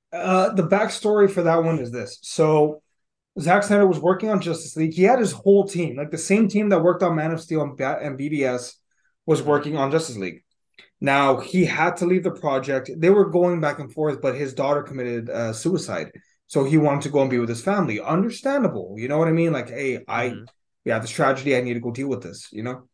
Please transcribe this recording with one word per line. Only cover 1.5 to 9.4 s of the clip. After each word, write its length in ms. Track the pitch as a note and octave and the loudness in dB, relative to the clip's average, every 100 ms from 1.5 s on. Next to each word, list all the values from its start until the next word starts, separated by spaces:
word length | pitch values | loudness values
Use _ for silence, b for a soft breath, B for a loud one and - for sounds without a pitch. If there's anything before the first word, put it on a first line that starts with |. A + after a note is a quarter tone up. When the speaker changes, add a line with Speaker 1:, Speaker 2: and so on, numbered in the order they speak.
| E3 | 2
Speaker 1:
one 160 | E3 D#3+ | 2 -2
is 120 | A#2+ | -4
this. 280 | A#2+ G2 - | -8 -10 -12
So, 600 | - - D#3 D3+ D3+ D3+ _ _ _ _ _ G3+ | -6 2 4 4 4 0 _ _ _ _ _ -4
Zack 240 | D#3+ G3 | 2 2
Snyder 240 | G3+ G#3 G3 | 4 4 4
was 120 | D#3 | 4
working 300 | E3 F#3 A3 | 0 0 0
on 120 | G3 | -2
Justice 340 | E3 D#3+ - | -2 -6 -8
League. 180 | D#3+ D#3+ | -4 -2
He 100 | D#3+ | 2
had 160 | G3 B3+ | 4 4
his 120 | G#3 | 0
whole 340 | - G3 G3+ G3 | 0 4 4 4
team, 280 | E3+ D#3 | -4 -6
like, 160 | B2 D3+ | -6 -8
the 60 | D#3 | -8
same 300 | - G3+ G#3+ | 0 2 2
team 220 | G3+ G#3 | 2 2
that 100 | F3+ | 4
worked 200 | E3+ F3 | 4 2
on 120 | F3+ | 0
Man 160 | D#3+ D#3 | 0 -2
of 80 | E3 | -6
Steel 200 | - D#3+ | -4 -4
and 160 | C#3 C3 | -4 -4
Bat-, 240 | C3+ D3 | -4 -4
and 160 | C#3+ C3 | -6 -8
B 100 | D3 | -4
V 140 | D3+ | -2
S 320 | C3 B2 - - _ _ _ _ | 0 -2 -8 -18 _ _ _ _
was 160 | - D3 | 0 0